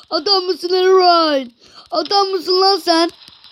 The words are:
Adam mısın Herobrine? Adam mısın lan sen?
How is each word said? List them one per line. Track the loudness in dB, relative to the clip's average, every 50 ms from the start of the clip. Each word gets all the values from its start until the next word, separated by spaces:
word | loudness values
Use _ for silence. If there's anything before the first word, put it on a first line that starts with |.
| -14 _
Adam | -8 -6 -4 -2 -2 -2 -2
mısın | -4 -6 -6 -4 -2
Herobrine? | -2 0 2 4 4 4 4 4 4 4 2 0 0 -2 -4 -8 -14 _ _ -20 _ -20 -16 _
Adam | -6 -6 -4 -2 0 0 0
mısın | 0 -2 -6 -4 -2 0 2
lan | 2 2 0 0
sen? | 0 0 0 2 0 -2 -4 -10 -20 -20 -20 _ -20 -20